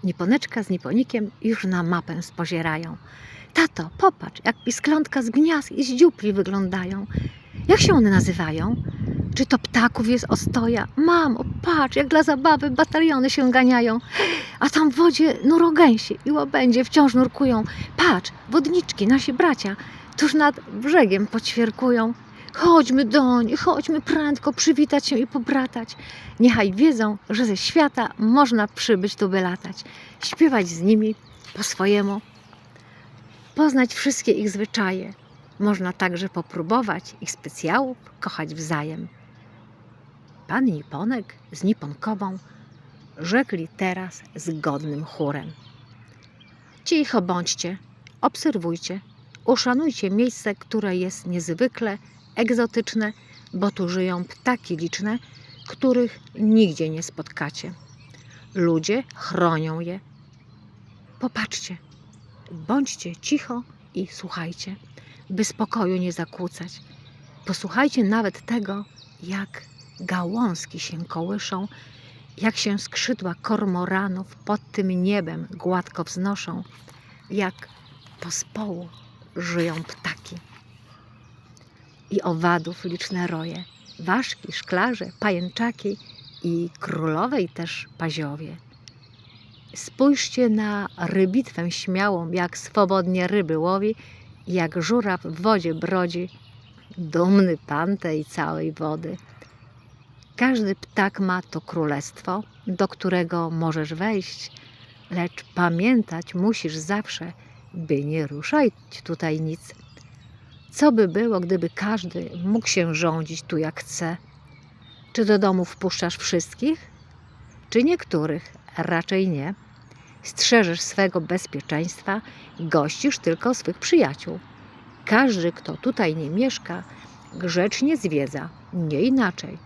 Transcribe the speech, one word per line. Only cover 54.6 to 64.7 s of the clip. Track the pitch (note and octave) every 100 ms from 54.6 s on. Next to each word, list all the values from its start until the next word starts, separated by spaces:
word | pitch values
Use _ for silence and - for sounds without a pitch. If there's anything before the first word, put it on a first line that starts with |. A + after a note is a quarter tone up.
| - E3
liczne, | E3 - G3+ A#3 - - - - -
których | - C4 B3 A#3+ - - -
nigdzie | G#3+ A3 G3+ D3 D#3+
nie | D#3
spotkacie. | E3 - D#3 - D3 - - F3 - - - - - - - G3
Ludzie | E3+ E3 D#3+ A3+ C4 -
chronią | - E3+ F3 D#3+ D#3+ D#3+
je. | E3+ F#3+ - - - - - - - - - - - -
Popatrzcie, | B3+ - A3 - - F3 - - - - - - -
bądźcie | E3+ D#3 B3+ C4+ - F3 E3+
cicho | - D4 - A#3+ B3 - -
i | - F#3+
słuchajcie, | - F3+ F3 E3+ F3 -